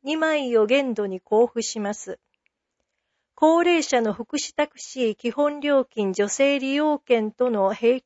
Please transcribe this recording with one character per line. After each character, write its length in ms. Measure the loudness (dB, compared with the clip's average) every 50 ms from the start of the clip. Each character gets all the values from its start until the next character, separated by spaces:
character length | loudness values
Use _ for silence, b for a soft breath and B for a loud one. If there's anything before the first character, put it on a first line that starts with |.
二 140 | -8 -6 -4
枚 400 | -2 0 0 0 -2 -2 0 2
を 80 | 2 4
限 300 | 4 2 2 2 0 -2
度 120 | -4 -4
に 140 | -6 -6 -8
交 240 | _ 0 2 2 2
付 140 | 2 0 -6
し 180 | -6 -6 -6 -6
ま 120 | -6 -6
す。 260 | -6 -8 -10 -14 -14 -16 _ _ _ _ _ _ _ _ _ _ _ _ _ _ _ _ _ _ _ _ _ _ _
高 280 | 2 4 4 4 4
齢 220 | 4 4 2 2 0
者 160 | 0 0 0
の 140 | 0 0 -4
福 240 | -6 -8 -8 -6 -8
祉 160 | -8 -6 -4
タ 100 | -4 -4 -4
ク 120 | _ -16
シ 300 | -20 -12 -6 -4 -2 -2
ー 40 | -2
基 160 | _ -6 -6
本 300 | -2 0 -2 -2 -2 -2
料 240 | -2 0 2 2 0
金 300 | _ -4 -4 -2 -2 0
助 140 | -2 -2 -2
成 300 | 0 2 2 2 2 0
利 160 | -2 -2 -2
用 240 | 0 0 0 0 -2
券 320 | _ 0 0 0 0 -2
と 200 | -2 -2 -2 0
の 220 | 0 0 0 0
並 300 | 0 0 2 2 2 0 _